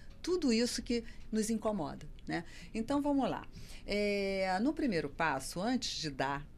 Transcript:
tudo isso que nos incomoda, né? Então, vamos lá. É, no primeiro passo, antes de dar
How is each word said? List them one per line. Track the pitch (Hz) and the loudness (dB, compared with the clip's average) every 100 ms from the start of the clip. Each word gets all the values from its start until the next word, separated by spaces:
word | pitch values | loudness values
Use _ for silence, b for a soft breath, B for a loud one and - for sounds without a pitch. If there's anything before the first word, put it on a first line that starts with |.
| b - | b -8
tudo | - 359 285 | -2 2 4
isso | 226 240 - | 4 4 0
que | - 240 233 B B | -2 -2 -2 B B
nos | 220 214 | 0 2
incomoda, | 220 220 208 139 131 147 - - | 0 0 0 -2 -6 -10 -10 -4
né? | 156 B B B | -4 B B B
Então, | 220 226 285 | -4 0 2
vamos | 285 277 226 | 4 4 2
lá. | 139 - B B B - | 0 -6 B B B -2
É, | 208 208 202 196 190 190 185 | 2 2 2 2 2 2 4
no | 262 | 2
primeiro | 302 294 170 143 | 2 2 2 0
passo, | - 160 135 - 175 | 2 2 2 -2 -2
antes | 214 254 - - | 0 2 0 -4
de | 151 | -4
dar | 135 139 143 143 | 0 0 0 -6